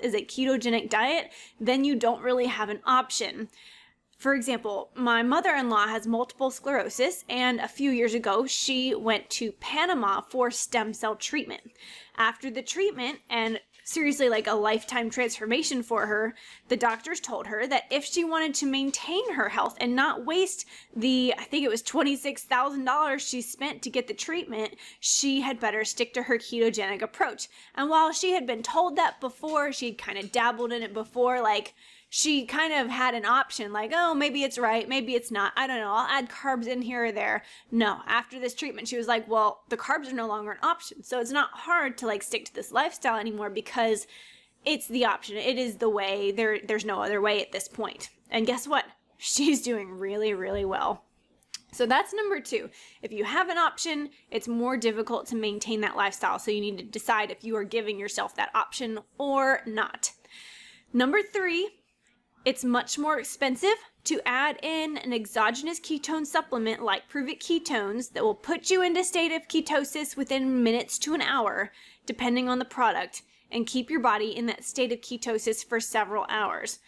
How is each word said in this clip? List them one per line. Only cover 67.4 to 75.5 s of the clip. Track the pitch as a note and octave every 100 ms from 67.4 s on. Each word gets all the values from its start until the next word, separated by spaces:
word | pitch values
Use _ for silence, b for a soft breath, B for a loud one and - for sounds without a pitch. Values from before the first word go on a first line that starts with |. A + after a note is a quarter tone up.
Ketones | - E4+ E4 B3+ G3+ A3 B3
that | -
will | G#3+ G3+
put | - E4+ -
you | F#4
into | F4+ F4
state | F4+ F4+ E4
of | D#4+ D#4+
ketosis | D#4+ D#4+ D4 C#4 D#4 D4 -
within | C4+ C4+ C4 B3+
minutes | A#3 A#3 - -
to | -
an | D#4
hour, | - C4+ A#3 - G3 B B B -
depending | A#3 B3 A#3+ B3+
on | B3+
the |
product, | B3+ - A#3 F#3 F3+ - - b b
and | A#3 A3+
keep | B3+ B3
your | D#4
body | A#3+ G#3+ A3 A3+
in | A#3
that | -
state | - - B3
of | A#3+
ketosis | - A#3+ A#3+ A3 A3